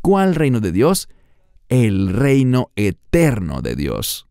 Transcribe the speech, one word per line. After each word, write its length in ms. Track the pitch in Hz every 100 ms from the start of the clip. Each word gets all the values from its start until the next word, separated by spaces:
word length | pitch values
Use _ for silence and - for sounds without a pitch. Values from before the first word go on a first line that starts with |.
¿Cuál 340 | 170 196 190
reino 240 | 156 147 120
de 120 | 101
Dios? 360 | 90 147 190 - - _ _ _ _ _
El 400 | 127 113 98 143
reino 640 | 107 139 135 127 127 -
eterno 840 | - 101 90 - 170 160 110 85 67
de 140 | 62
Dios. 520 | 60 71 53 - - _